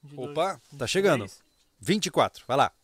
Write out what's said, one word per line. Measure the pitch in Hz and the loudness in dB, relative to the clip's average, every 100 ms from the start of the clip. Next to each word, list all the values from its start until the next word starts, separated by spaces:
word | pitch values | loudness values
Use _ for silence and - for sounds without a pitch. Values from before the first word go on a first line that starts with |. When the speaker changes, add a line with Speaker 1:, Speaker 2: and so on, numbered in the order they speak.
Speaker 1:
Vinte | 143 | -20
e | 143 | -12
dois, | 131 | -8
Speaker 2:
Opa, | 147 | -4
tá | 185 165 | -4 -4
Speaker 1:
vinte | _ | _
e | 143 | -10
três. | 123 | -4
Speaker 2:
chegando. | 185 196 143 98 - _ _ _ _ | 0 2 2 -2 -14 _ _ _ _
Vinte | 95 208 180 | -2 -2 0
e | |
quatro, | 156 110 - - | 0 0 -2 -4
vai | 131 | 0
lá. | 120 _ | 0 _